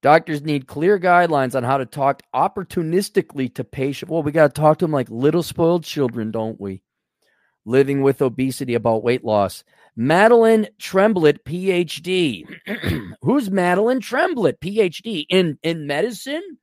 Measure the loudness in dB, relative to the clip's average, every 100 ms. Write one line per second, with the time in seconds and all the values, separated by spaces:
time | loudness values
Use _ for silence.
0 | 6 4 4 -8 -4 -4 -6 -4 0 2
1 | 4 4 4 2 0 -2 0 -2 -2 -2
2 | -2 -2 -6 -2 -2 -2 -8 -6 -2 -2
3 | -2 -4 -4 -4 -6 -6 -12 -6 -6 -6
4 | -6 -4 -2 2 2 4 2 2 0 -2
5 | -4 0 2 2 -2 -2 0 0 -2 -2
6 | -2 -2 -6 -4 -6 -8 -10 -12 _ _
7 | _ _ _ _ _ _ 0 2 2 2
8 | 0 2 -2 0 -4 -4 -4 -2 0 -2
9 | 0 -2 0 0 0 -4 _ _ _ -6
10 | 0 4 6 6 6 4 0 _ -4 2
11 | 2 4 2 2 -4 -6 -2 0 -2 -6
12 | -4 0 0 -2 -10 -18 -12 -6 -4 -4
13 | -6 -8 0 0 0 0 2 2 2 0
14 | -4 -4 -4 0 0 0 -6 0 0 0
15 | -10 -8 -2 0 0 -2 -6 -6 -4 -2
16 | -2 -4 -8 -10 -10 -20